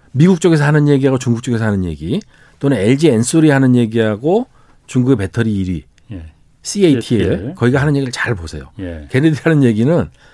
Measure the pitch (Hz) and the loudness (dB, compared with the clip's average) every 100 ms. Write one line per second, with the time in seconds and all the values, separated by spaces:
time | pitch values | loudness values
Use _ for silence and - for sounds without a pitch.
0 | _ 127 175 180 180 156 143 151 147 139 | _ 2 2 4 2 2 2 2 2 2
1 | 135 131 127 117 127 113 110 98 90 76 | 2 0 0 -2 -2 -2 -2 -2 -4 -6
2 | 80 190 - _ _ - 139 120 104 139 | -6 -6 -8 _ _ -6 -2 0 2 2
3 | 160 110 120 165 156 135 131 123 113 113 | 2 2 0 2 4 4 4 2 2 0
4 | 110 104 143 214 262 _ _ _ - 131 | -2 -2 -2 -2 -4 _ _ _ -6 -2
5 | 127 120 120 - 113 101 92 82 - _ | 0 0 -2 -4 -2 -2 -4 -6 -10 _
6 | - 95 80 _ _ _ - 202 175 127 | -18 -16 -16 _ _ _ -10 0 2 2
7 | - 113 92 123 113 - 120 135 147 139 | 0 0 0 -2 -6 -2 0 0 0 -2
8 | 131 - - 95 80 76 65 - 90 82 | -4 -6 -6 -6 -8 -14 -16 -14 -12 -12
9 | 73 127 160 151 165 151 123 107 127 170 | -4 0 0 0 0 2 2 2 0 0
10 | 82 _ _ | -4 _ _